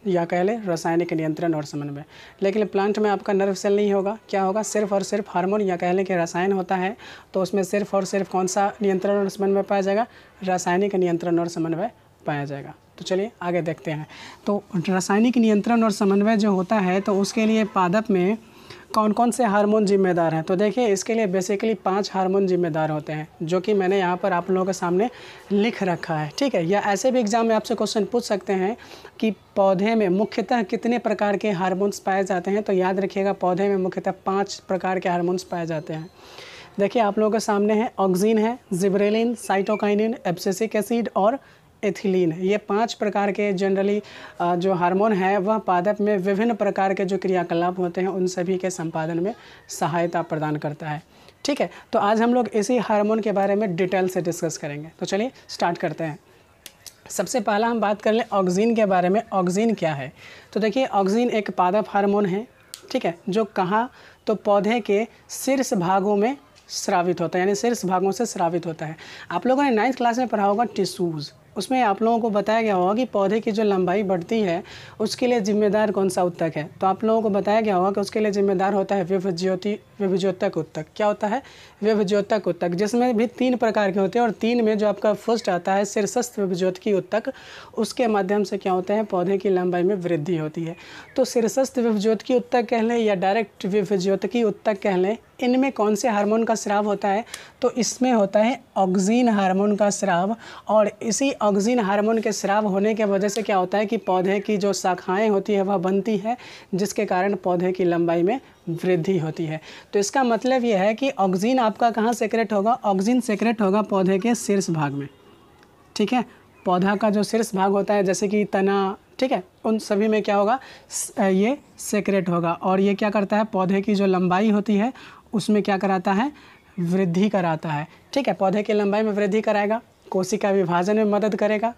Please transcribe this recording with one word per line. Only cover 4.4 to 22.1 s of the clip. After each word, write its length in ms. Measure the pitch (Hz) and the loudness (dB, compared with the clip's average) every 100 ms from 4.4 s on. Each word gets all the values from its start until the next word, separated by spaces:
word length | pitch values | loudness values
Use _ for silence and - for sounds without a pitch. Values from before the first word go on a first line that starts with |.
होगा, 220 | 190 196 | 0 -2
सिर्फ 300 | 202 214 208 | -2 -2 0
और 100 | 196 | -2
सिर्फ 260 | 185 208 196 | 0 -4 -2
हार्मोन 320 | 180 180 214 | -2 0 0
या 160 | 196 180 | 0 0
कह 140 | 180 | 0
लें 140 | 185 190 | 0 0
कि 100 | 180 | -2
रसायन 360 | 165 175 190 | -2 -2 0
होता 240 | 196 180 190 | -2 -2 -2
है, 200 | 185 233 - - - | -2 -6 -16 -20 -6
तो 80 | 190 | -4
उसमें 220 | 180 202 | -2 -2
सिर्फ 320 | 180 208 202 196 | 0 -2 0 -2
और 100 | 185 | -2
सिर्फ 240 | 196 185 | -4 -2
कौन 180 | 185 185 | -2 0
सा 240 | 208 202 - | 0 -2 0
नियंत्रण 340 | 202 190 202 202 | 0 0 0 0
और 140 | 196 | -2
समन्वय 320 | - 196 196 | -2 0 0
पाया 200 | 196 202 | 0 -2
जाएगा, 240 | 190 202 240 - - - | 0 -2 -2 -8 -20 -10
रासायनिक 520 | 190 180 180 180 202 196 | -4 -2 0 0 2 0
नियंत्रण 440 | 180 170 175 170 | 0 0 0 0
और 80 | 170 | -2
समन्वय 440 | 170 165 160 226 - _ _ - | -4 -4 -2 -6 -8 _ _ -6
पाया 200 | 147 143 | -4 -6
जाएगा। 280 | 139 139 - _ - | -10 -12 -20 _ -16
तो 60 | |
चलिए 280 | - 185 208 - | -2 -2 -2 -6
आगे 200 | 175 175 | -4 -2
देखते 300 | 160 156 175 | -2 -6 -6
हैं। 160 | 151 151 - - - - | -6 -8 -16 -20 -8 -4
तो 180 | 202 - 185 160 | -4 -2 -4 0
रासायनिक 480 | 185 180 202 240 240 | -2 2 2 4 4
नियंत्रण 460 | 220 208 202 233 | 4 2 2 2
और 80 | 226 | 2
समन्वय 460 | 202 196 196 208 220 | 2 2 4 2 2
जो 140 | 214 | 2
होता 240 | 190 180 220 | 2 0 0
है 240 | 185 185 | 2 0
तो 180 | 196 196 | 0 0
उसके 240 | 196 - 220 | 0 0 2
लिए 180 | 220 214 | 2 0
पादप 460 | 202 180 208 220 | 0 2 0 2
में 260 | 185 180 220 - - - - - | 2 2 0 -8 -20 -20 -20 -4
कौन 180 | - 214 | 0 2
कौन 200 | 202 240 | 2 2
से 120 | 233 | 2
हार्मोन 420 | 233 208 202 214 196 | 2 4 4 2 4
जिम्मेदार 480 | 196 190 175 165 | 4 4 2 2
हैं, 100 | 160 | 0
तो 120 | 160 185 | 0 0
देखिए 320 | 208 202 240 | 2 2 2
इसके 260 | 190 - | 0 0
लिए 140 | 226 220 | 0 0
basically 480 | 190 185 202 226 208 | 0 -2 -2 0 -2
पांच 340 | 196 196 190 | 0 -2 -2